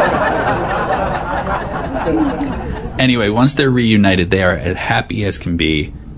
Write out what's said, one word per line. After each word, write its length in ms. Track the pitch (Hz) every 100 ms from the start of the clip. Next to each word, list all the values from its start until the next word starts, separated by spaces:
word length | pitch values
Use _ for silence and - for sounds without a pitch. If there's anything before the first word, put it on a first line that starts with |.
| - - - - - 202 - - - - 294 - 285 285 196 196 - 185 175 170 - 320 285 - 269 - - - - -
Anyway, 300 | 131 120 104
once 260 | 110 123
they're 160 | 151 139
reunited, 600 | 123 113 107 98 92 87
they 120 | 95
are 120 | 92
as 200 | 90 87
happy 520 | 92 - 117 - - 101
as 100 | -
can 220 | 90 85
be, 340 | 78 76 73 - -